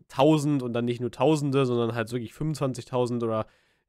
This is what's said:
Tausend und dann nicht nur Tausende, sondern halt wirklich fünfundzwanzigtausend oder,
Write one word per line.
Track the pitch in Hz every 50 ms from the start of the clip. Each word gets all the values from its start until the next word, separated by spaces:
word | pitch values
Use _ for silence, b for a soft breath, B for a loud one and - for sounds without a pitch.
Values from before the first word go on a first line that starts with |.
| _ _
Tausend | - 131 135 156 156 151 139 151 147 135
und | 123 120
dann | 117 120 120
nicht | 120 120 117
nur | 123 113
Tausende, | - - 131 151 160 147 143 143 131 139 135
sondern | 123 123 120 117 113 117
halt | 117 110 104
wirklich | 117 123 113 -
fünfundzwanzigtausend | - - 151 156 151 - 147 131 117 - - - 131 123 123 117 123 117 117
oder, | 113 110 110 107 b b b b b b b b